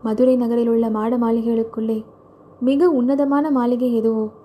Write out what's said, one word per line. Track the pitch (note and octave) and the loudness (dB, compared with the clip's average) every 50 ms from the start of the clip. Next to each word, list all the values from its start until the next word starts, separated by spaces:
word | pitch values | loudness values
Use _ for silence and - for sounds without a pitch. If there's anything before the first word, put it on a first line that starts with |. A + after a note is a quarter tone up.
மதுரை | - A3 G#3+ G#3+ B3+ B3+ B3+ | -4 -4 0 2 4 4 4
நகரில் | B3 A#3+ A#3 A#3 A#3 A#3 A#3 | 2 0 0 0 0 0 2
உள்ள | A#3 A3+ A#3 A3+ | 2 0 0 0
மாட | A3 G#3+ G#3+ A3+ B3 A#3+ | -2 -2 -2 -2 -2 0
மாளிகைகளுக்குள்ளே | A#3 A3+ A3+ A3+ A3+ A#3 A#3 A3+ A3+ A3+ - A3+ A3 A3 A3 A3 A3 - - - - - - - - - - - | 0 0 0 0 0 -2 -2 -2 -2 -4 -6 -6 -4 -4 -4 -4 -6 -12 -20 -20 -20 -20 -20 -20 -20 -20 -10 -4
மிக | B3 B3+ C#4 C#4 F4 F4+ | -2 0 2 2 2 2
உன்னதமான | D#4 B3 A#3+ B3+ C#4 C#4 C#4+ C#4 C#4 C#4+ D4+ D#4 | 2 2 0 0 0 0 0 0 0 0 0 0
மாளிகை | C#4 B3+ A#3+ A#3+ B3 A#3 B3+ B3 A#3+ | 0 0 2 0 0 0 0 0 0
எதுவோ | A3+ A3 A3+ A3+ A3 A3 G#3+ A3 - | 0 0 0 0 -2 -4 -6 -8 -16